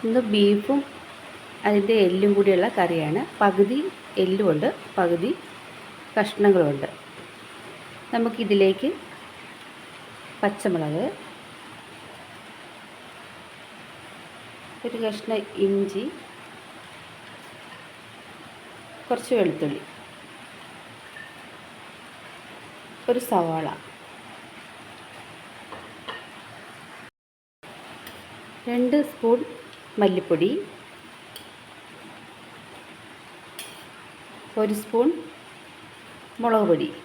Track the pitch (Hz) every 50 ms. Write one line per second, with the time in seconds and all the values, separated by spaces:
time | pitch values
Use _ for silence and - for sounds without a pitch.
0 | - 226 226 254 240 214 208 208 202 202 208 202 - - 277 285 277 - - -
1 | - - - - - - - - - - - - - 208 208 208 196 208 226 214
2 | 190 180 180 190 202 208 202 202 196 196 190 175 190 233 - 208 180 175 170 165
3 | 151 151 156 214 302 - - - 208 202 185 190 202 202 254 285 330 381 - -
4 | - - - 202 190 185 190 196 208 185 156 151 185 277 - - - - - 202
5 | 180 170 170 170 175 254 381 - - - - - - - - - - - - -
6 | - - - 220 208 208 - - 202 202 190 180 160 147 139 139 139 - - -
7 | - - - - - - - - - - - - - - - - - - - -
8 | - - - 233 233 233 226 - 226 196 202 196 196 190 190 - 247 294 403 -
9 | - - - - - - - - - - - - - - - - - - - -
10 | - - - - - - - - 214 202 208 - - 208 180 160 156 151 151 165
11 | 226 320 403 - - - - - - - - - - - - - - - - -
12 | - - - - - - - - - - - - - - - - - - - -
13 | - - - - - - - - - - - - - - - - - - - -
14 | - - - - - - - - - - - - - - - - - 233 - 226
15 | 226 220 208 208 - 226 220 202 208 - - - 196 196 196 196 196 196 - 196
16 | 240 320 - - - - - - - - - - - - - - - - - -
17 | - - - - - - - - - - - - - - - - - - - -
18 | - - - - - - - - - - - - - - - - - - - -
19 | - - 247 233 - - 254 226 190 165 151 - 160 143 135 - - - - -
20 | - - - - - - - - - - - - - - - - - - - -
21 | - - - - - - - - - - - - - - - - - - - -
22 | - - - - - - - - - - - - - - - - - - - -
23 | - - 240 247 247 - 226 185 170 165 160 160 151 - - - - - - -
24 | - - - - - - - - - - - - - - - - - - - -
25 | - - - - - - - - - - - - - - - - - - - -
26 | - - - - - - - - - - - - - - - - - - - -
27 | - - _ _ _ _ _ _ _ _ _ _ - 107 107 - - - - -
28 | - - - - - - - - - - - - - 240 240 247 247 247 277 294
29 | 277 - - - - 226 240 247 311 - - - - - - - - - - -
30 | 202 196 180 180 180 - 170 151 165 208 277 392 403 - - - - - - -
31 | - - - - - - - - - - - - - - - - - - - -
32 | - - - - - - - - - - - - - - - - - - - -
33 | - - - - - - - - - - - - - - - - - - - -
34 | - - - - - - - - - - - 220 214 208 208 208 - - - 226
35 | 247 311 349 - - - - - - - - - - - - - - - - -
36 | - - - - - - - - 233 233 226 220 208 170 170 147 - - - -